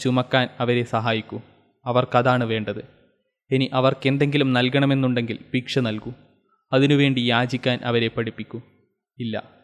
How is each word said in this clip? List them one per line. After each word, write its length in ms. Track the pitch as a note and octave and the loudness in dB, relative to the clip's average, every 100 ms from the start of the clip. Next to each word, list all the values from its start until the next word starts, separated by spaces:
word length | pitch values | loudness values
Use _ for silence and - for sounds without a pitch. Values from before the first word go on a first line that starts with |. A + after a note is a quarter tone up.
ചുമക്കാൻ 460 | B2+ B2+ B2 C3+ B2 - | 0 0 0 0 -2 -2
അവരെ 240 | B2 A#2+ | 0 0
സഹായിക്കൂ. 540 | A#2+ A2+ A2+ A2+ G#2+ G#2+ - _ _ _ - | 0 -2 0 -2 -4 -14 -16 _ _ _ -2
അവർക്കതാണ് 600 | B2 B2 B2 B2+ B2 A#2 | 0 2 2 2 2 0
വേണ്ടത്. 300 | A2 G#2 G#2 - _ _ _ _ _ _ | -2 -4 -8 -12 _ _ _ _ _ _
ഇനി 180 | C3 C3 | -2 0
അവർക്കെന്തെങ്കിലും 800 | C3 C3 B2+ C3+ C#3 C#3+ D3 C3+ | 2 0 2 0 2 2 2 2
നൽകണമെന്നുണ്ടെങ്കിൽ 880 | B2 B2+ C#3 C#3 C3+ C3 B2 A#2 G#2+ - | 2 2 2 2 2 2 0 -2 -8 -6
ഭിക്ഷ 200 | B2+ A#2+ C#3 | -6 -2 -2
നൽകൂ. 340 | A#2+ G#2+ G#2+ B2 _ _ _ _ _ | -2 -4 -10 -16 _ _ _ _ _
അതിനുവേണ്ടി 520 | C3 C#3+ C#3+ C#3 B2+ A#2+ | 2 4 4 4 2 2
യാചിക്കാൻ 460 | A#2 B2+ B2+ C3 B2 A#2+ | 0 0 -2 -2 -2 0
അവരെ 200 | A#2+ A2+ - | 0 0 -2
പഠിപ്പിക്കൂ." 440 | A2+ - G#2+ A#2 - _ _ _ _ _ | -6 -8 -12 -14 -16 _ _ _ _ _
"ഇല്ല," 260 | A#2+ G#2+ - - | -8 -8 -10 -20